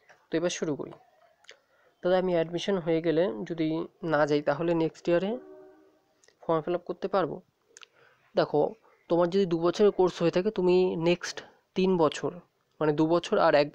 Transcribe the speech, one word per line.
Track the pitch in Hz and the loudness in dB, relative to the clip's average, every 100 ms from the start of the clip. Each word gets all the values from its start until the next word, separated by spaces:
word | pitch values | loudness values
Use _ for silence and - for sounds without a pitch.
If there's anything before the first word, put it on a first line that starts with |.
| _ - _ | _ -20 _
তো | 165 | -4
এবার | 175 - | -4 -4
শুরু | 170 139 | -6 -6
করি। | - - _ _ _ _ - - _ _ _ _ | -8 -16 _ _ _ _ -20 -20 _ _ _ _
দাদা, | 180 185 | 0 0
আমি | 180 | 2
অ্যাডমিশন | 175 165 170 - 196 | 0 -2 -4 -4 -4
হয়ে | 165 160 | -2 -2
গেলে | 165 160 185 220 | 0 0 0 -4
যদি | 185 165 160 156 170 - | -8 -4 -4 -4 -6 -10
না | 170 151 151 | -2 0 2
যাই, | 147 | 0
তাহলে | 147 143 170 | 0 -2 -2
নেক্সট | 170 160 - - | 0 -2 -4 -2
ইয়ারে | 170 185 240 - - - - _ _ _ _ _ _ | -2 -2 -6 -12 -20 -20 -20 _ _ _ _ _ _
ফর্ম | - 165 | -4 -2
ফিল | 156 175 | -2 -6
আপ | |
করতে | - 180 190 | -6 -8 -4
পারবো? | 196 160 147 - _ _ - - _ _ _ _ | -2 -2 -4 -16 _ _ -20 -20 _ _ _ _
দেখো, | 202 160 151 151 - _ _ - | -2 0 2 0 -2 _ _ -2
তোমার | 170 175 | 0 2
যদি | 190 196 | 2 0
দু | 165 | 0
বছরের | 170 170 208 - | 0 2 2 4
কোর্স | 185 - | 0 2
হয়ে | 170 170 | 0 0
থাকে, | 190 | -2
তুমি | 214 180 180 185 190 | 0 2 4 2 0
নেক্সট | 165 175 - - - _ _ - | 0 0 -4 -12 -16 _ _ -2
তিন | 185 185 | 0 4
বছর, | 151 - 143 175 - _ _ _ | 2 0 -6 -10 -16 _ _ _
মানে | 156 | 0
দু | 151 156 | 2 2
বছর | 170 - 202 | 2 0 2
আর | 170 | 4
এক | 147 147 | 4 2